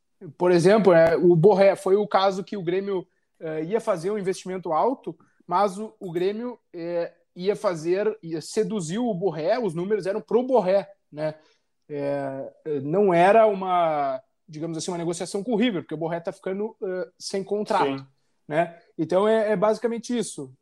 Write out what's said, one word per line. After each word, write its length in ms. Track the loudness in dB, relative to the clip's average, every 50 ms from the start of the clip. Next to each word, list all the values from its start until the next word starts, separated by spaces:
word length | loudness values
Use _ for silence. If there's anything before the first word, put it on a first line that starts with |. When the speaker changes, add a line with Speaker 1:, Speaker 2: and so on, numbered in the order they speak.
| _ _ _ _ -20 -16 -6 0
Speaker 1:
Por 140 | 2 4
exemplo, 420 | 4 6 6 6 6 6 6 6 8
né, 220 | 8 6 6 4 4
o 180 | 6 6 6
Borré 400 | 8 6 6 6 6 6 4 4
foi 200 | 2 2 2 2
o 120 | 2 2 2
caso 360 | 2 2 4 2 0 -2 -6
que 120 | -8 -8
o 60 | -6
Grêmio, 460 | -4 -2 -2 -2 -2 -4 -4 -6 -6 _ _ _ _ _ _ _
eh, 240 | -10 -8 -6 -6 -4
ia 180 | -4 -4 -2
fazer 300 | -2 -2 -2 -2 -2 -4
um 60 | -4 -4
investimento 540 | -2 -4 -4 -4 -6 -10 -10 -8 -6 -2
alto, 460 | 0 2 2 0 0 -2 -6 -12 -14 _ _ _ _ _ _ -2
mas 300 | 0 0 0 0 -2 -6
o, 160 | -12 -12 -14 -14
o 120 | -12 -8
Grêmio, 480 | -4 -2 -2 -2 -2 -4 -8 -10 -12 -14 _ _ -14
eh, 380 | -12 -8 -6 -4 -4 -6 -6 -10 _ _ _ _
ia 200 | -6 -2 -2 -2
fazer, 640 | 0 -2 -2 -2 -2 -2 -2 0 0 0 -2 -4 -6
ia 200 | -8 -10 -10 -10
seduzir 580 | -10 -6 -2 -2 -2 -2 -2 -6 -6 -6 -4 -4
o 140 | -4 -4 -2
Borré, 460 | -2 -2 -4 -4 -2 -2 -2 -2 0
os 140 | -2 -2 -4
números 320 | -4 -4 -2 -2 -2 -2
eram 160 | -4 -4 -6
pro 220 | -2 0 0 0 2
Borré, 460 | 2 2 2 4 4 2 0 0 -2 -10 _ _ _
né? 240 | -10 -6 -6 -6 -6 -8 _ _ _ _ _ _ _ _ _ -12
É, 640 | -8 -6 -4 -4 -4 -4 -4 -6 -8 -8 -10 -12 -14 _ -8 -6 -6 -4
não 320 | -4 -2 0 2 4 4 6
era 320 | 6 6 6 6 6 6
uma, 720 | 4 2 0 -2 -2 0 2 2 2 0 0 -2 -2 -4 -6 -10 _ _ _ _ -18
digamos 300 | -12 -10 -8 -8 -6 -6
assim, 120 | -6 -6
uma 80 | -6 -6
negociação 460 | -4 -6 -6 -6 -6 -6 -6 -6 -4
com 80 | -2
o 40 | 0
River, 260 | 0 0 0 0 -2
porque 120 | -6 -8 -8
o 40 | -6
Borré 220 | -6 -6 -6 -6
tá 120 | -6 -8
ficando, 440 | -10 -8 -8 -8 -6 -6 -6 -8 -8 _ -8
eh, 260 | -8 -6 -6 -8 -10 _ _
sem 240 | -12 -8 -6 -6 -6
contrato, 560 | -4 -4 -4 -2 0 0 0 0 0 -2 -6
Speaker 2:
Sim. 60 | -10 -14 _ _ _ _ _ _ _ -4
Speaker 1:
né? 320 | -2 -2 -2 -2 -4 -12 _ _ _ -8
Então 300 | -4 0 0 2 2 2
é, 240 | 2 2 2 0
é 40 | 0
basicamente 640 | 2 2 2 0 0 -2 -4 -4 -6 -6 -4 -4 -4
isso, 340 | -4 -6 -8 -12 -14 -14 -16 _